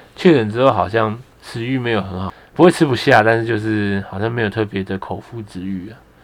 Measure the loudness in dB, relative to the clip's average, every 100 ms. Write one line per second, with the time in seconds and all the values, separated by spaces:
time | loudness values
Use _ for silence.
0 | -20 0 4 6 4 2 2 2 2 0
1 | 0 -2 -12 _ -12 -8 -4 -2 0 0
2 | -2 -6 -8 -10 -8 2 2 4 0 0
3 | 4 4 4 2 0 -2 -2 0 0 -2
4 | -4 -6 -4 -2 -2 -2 -4 -4 -6 -6
5 | -8 -10 -10 -14 -12 -10 -8 -8 -10 -16
6 | _ _